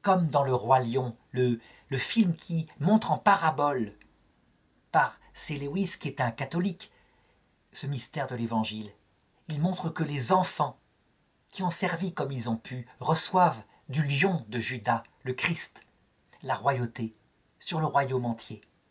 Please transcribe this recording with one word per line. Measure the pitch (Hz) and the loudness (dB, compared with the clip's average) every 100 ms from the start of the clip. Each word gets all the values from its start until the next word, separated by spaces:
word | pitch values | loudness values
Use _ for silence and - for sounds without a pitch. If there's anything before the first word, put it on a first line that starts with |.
comme | 202 185 160 | 2 2 4
dans | 147 | 2
Le | 135 | 2
Roi | 123 113 131 | 0 4 4
Lion, | 117 127 123 - _ | 4 -2 -2 -8 _
le, | 131 127 117 - - _ | 0 2 2 -4 -20 _
le | 131 | -4
film | - 233 185 165 | 0 4 4 2
qui | - 165 160 - | -2 -4 -4 -2
montre | 156 220 - | 4 4 4
en | 151 | 2
parabole | 208 196 165 147 147 131 104 - - _ _ _ _ _ _ _ _ | 4 4 2 2 0 0 -4 -8 -20 _ _ _ _ _ _ _ _
par | 160 131 - _ | 2 2 -2 _
C. | - - 147 | -8 -6 -4
Lewis, | 143 175 190 - | -4 -2 0 -2
qui | 139 | -4
est | - | -2
un | 123 | -2
catholique, | - 135 170 185 170 - _ _ _ _ _ _ _ _ | -2 -4 -2 -2 -4 -12 _ _ _ _ _ _ _ _
ce | - 139 | -8 -6
mystère | 135 - 151 135 | -4 -4 -6 -4
de | 120 | -4
l'Évangile. | 117 117 107 107 104 - _ _ _ _ - | 0 0 -2 -4 -12 -16 _ _ _ _ -8
Il | 143 | -2
montre | 175 180 160 | -2 -2 -4
que | - | -4
les | 147 147 120 | -4 -2 2
enfants, | 185 170 - 139 - _ _ _ _ _ _ _ | 2 2 -2 -4 -4 _ _ _ _ _ _ _
qui | - | -4
ont | 185 | -2
servi | - 190 165 190 | 0 -2 -2 -4
comme | - 139 | -4 -4
ils | 131 117 | -2 -2
ont | 113 | -4
pu, | - 127 - - | -6 -10 -10 -6
reçoivent | 127 160 - 185 170 117 - _ - | 0 2 4 4 4 2 -10 _ -4
du | 135 | -2
lion | 143 139 190 165 107 | 0 2 2 0 -2
de | 117 | -4
Juda, | 110 127 107 117 - _ | -4 -4 -2 -2 -4 _
le | 131 | -8
Christ, | 127 - 165 - - - _ _ _ _ - | -2 -2 0 -4 -6 -20 _ _ _ _ -14
la | 127 120 | -6 -2
royauté, | 123 127 117 - 113 - _ _ _ _ | 0 0 -2 -4 -8 -8 _ _ _ _
sur | - 165 | -4 -2
le | 151 | 2
royaume | 143 131 131 | 2 0 -2
entier. | 120 113 - 104 _ _ _ | -2 -4 -8 -12 _ _ _